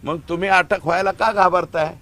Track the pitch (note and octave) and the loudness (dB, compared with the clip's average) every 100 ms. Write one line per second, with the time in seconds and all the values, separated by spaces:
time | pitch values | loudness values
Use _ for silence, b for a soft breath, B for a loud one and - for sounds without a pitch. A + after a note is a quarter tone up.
0 | - E3 - E3+ G3 F#3+ E3+ D3+ C#3+ E3+ | -6 -8 -6 -6 0 2 2 -2 -2 -2
1 | F#3+ F#3+ A3+ G3+ F#3 F3+ D#3+ E3+ D#3 E3 | -2 -2 -2 2 2 2 -2 -4 -4 -6